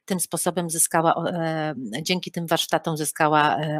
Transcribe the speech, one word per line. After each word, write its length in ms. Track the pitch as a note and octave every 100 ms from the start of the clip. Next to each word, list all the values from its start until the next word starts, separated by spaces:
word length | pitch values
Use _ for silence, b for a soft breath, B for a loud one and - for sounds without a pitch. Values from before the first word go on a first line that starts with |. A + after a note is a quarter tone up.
| -
tym 140 | F#3
sposobem 500 | - F3 F3+ E3+ E3+
zyskała, 460 | E3 - E3+ D#3+ -
o, 140 | E3
e, 440 | F3 E3 D#3+ D#3 D3 A#2+ B2+
dzięki 300 | D#3+ F3+ E3
tym 160 | - E3
warsztatom 500 | E3 - E3 - D3+
zyskała, 580 | D3+ - D#3 D3+ D3 -
e, 240 | D#3